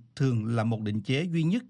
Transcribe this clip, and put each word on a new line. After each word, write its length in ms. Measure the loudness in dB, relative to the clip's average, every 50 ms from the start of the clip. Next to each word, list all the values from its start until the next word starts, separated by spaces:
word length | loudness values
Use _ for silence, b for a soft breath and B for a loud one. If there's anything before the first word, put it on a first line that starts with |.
| -8 -10 _
thường 280 | 0 0 2 2 2 0
là 200 | 0 0 0 0
một 160 | 0 0 -2
định 200 | -2 -2 -2 -2
chế 220 | -2 -2 -2 -2 -2
duy 200 | 0 0 0 2
nhất 220 | 2 0 0 -2 -4